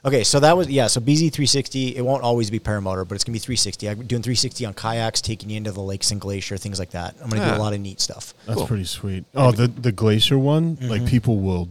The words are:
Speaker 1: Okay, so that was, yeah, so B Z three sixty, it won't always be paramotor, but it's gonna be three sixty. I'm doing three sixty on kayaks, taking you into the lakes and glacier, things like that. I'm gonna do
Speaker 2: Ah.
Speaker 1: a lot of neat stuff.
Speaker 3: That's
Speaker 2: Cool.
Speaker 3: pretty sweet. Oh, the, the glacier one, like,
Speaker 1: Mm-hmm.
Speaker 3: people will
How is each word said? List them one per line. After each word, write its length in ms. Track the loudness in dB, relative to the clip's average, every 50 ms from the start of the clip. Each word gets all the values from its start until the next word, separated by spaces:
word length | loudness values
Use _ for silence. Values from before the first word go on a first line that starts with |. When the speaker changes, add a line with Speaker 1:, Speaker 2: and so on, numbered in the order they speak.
| -2
Speaker 1:
Okay, 200 | 2 2 2 4
so 160 | 4 4 6
that 160 | 6 6 6
was, 100 | 6 4
yeah, 220 | 2 2 2 2 2
so 120 | 2 2
B 140 | 4 4 4
Z 140 | 4 4 2
three 160 | 2 2 2
sixty, 480 | 2 2 2 0 -2 -2 -4 -2 -2 -2
it 40 | -2 0
won't 200 | 0 0 2 2
always 260 | 2 2 2 2 0
be 80 | -2 -4
paramotor, 480 | -2 -2 -2 -2 -2 -2 -4 -4 -4
but 80 | -4 -4
it's 80 | -6
gonna 120 | -4 -4 -6
be 40 | -6
three 160 | -6 -4 -2
sixty. 340 | -2 -2 -2 -4 -6 -6 -6
I'm 160 | -6 -6 -4
doing 160 | -4 -4 -2
three 140 | -2 -2 0
sixty 320 | 0 -2 -2 -4 -6 -8
on 80 | -8 -6
kayaks, 460 | -6 -4 -4 -2 -2 -2 -2 -2 -2
taking 280 | -4 -4 -6 -6 -6 -8
you 80 | -8 -6
into 120 | -6 -6
the 100 | -6 -6
lakes 300 | -6 -6 -6 -4 -2 -2
and 100 | -2 -2
glacier, 360 | -4 -4 -4 -4 -4 -6 -6
things 240 | -6 -6 -6 -6 -6
like 100 | -6 -6
that. 240 | -8 -8 -8 -8 -10 -10
I'm 80 | -6 -4
gonna 140 | -2 0 0
do 80 | 0
Speaker 2:
Ah. 40 | 0
Speaker 1:
a 60 | 0
lot 100 | -2 -2
of 60 | -2 -4
neat 220 | -6 -6 -6 -4
stuff. 340 | -4 -4 -6 -10 -16 -18 -18 _ -8
Speaker 3:
That's 140 | -4 -2 -2
Speaker 2:
Cool. 80 | -2
Speaker 3:
pretty 160 | 0 -2 -2
sweet. 420 | -2 -4 -6 -6 -6 -6 -6 -6 -8 _ 2
Oh, 160 | 4 4 6
the, 160 | 6 4 2 0
the 240 | 0 0 -2 -2
glacier 440 | 0 2 2 4 4 4 4 4 4
one, 400 | 4 2 2 2 2 2 0 -2 -4
like, 220 | -4 -2 0 0
Speaker 1:
Mm-hmm. 40 | 2
Speaker 3:
people 300 | 4 4 4 4 4 2 2
will 300 | 2 2 0 0 -2 -6